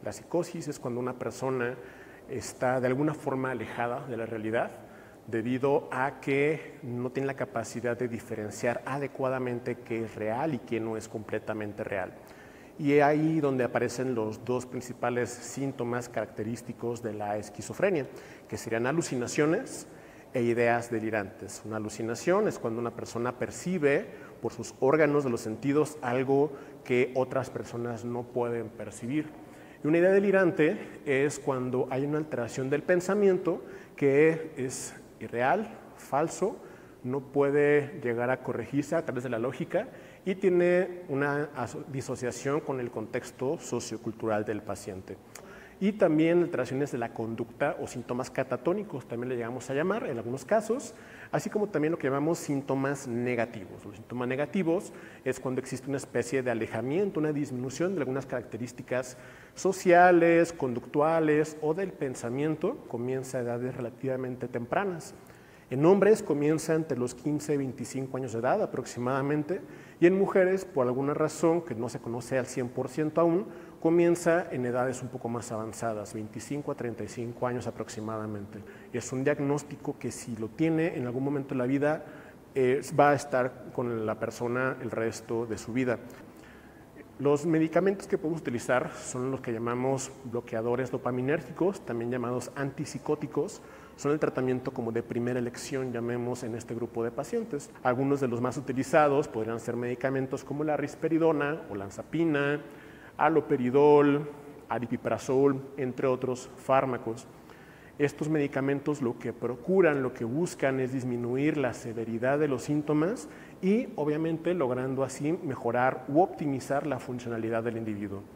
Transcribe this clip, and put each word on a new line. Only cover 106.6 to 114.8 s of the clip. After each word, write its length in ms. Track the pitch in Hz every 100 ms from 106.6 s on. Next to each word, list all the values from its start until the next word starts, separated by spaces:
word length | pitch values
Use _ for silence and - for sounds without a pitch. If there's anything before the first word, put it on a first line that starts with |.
| - 135 135 120 117 117 - - - - - - - -
Estos 320 | 143 - 151
medicamentos 720 | 156 143 139 135 143 139 143
lo 200 | 123 117
que 120 | 123
procuran, 720 | 107 117 127 - 190 170 143
lo 100 | 131
que 120 | 120
buscan 560 | 117 127 175 - 139 135
es 120 | 131
disminuir 640 | 131 127 120 117 127 147 156
la 160 | 131
severidad 640 | 110 120 113 113 113 123 143
de 80 | 151
los 160 | 127
síntomas 640 | - 147 147 151 160 254 - - - -
y, 240 | 185 214 269
obviamente, 580 | - 147 151 160 165 -
logrando 520 | 180 131 123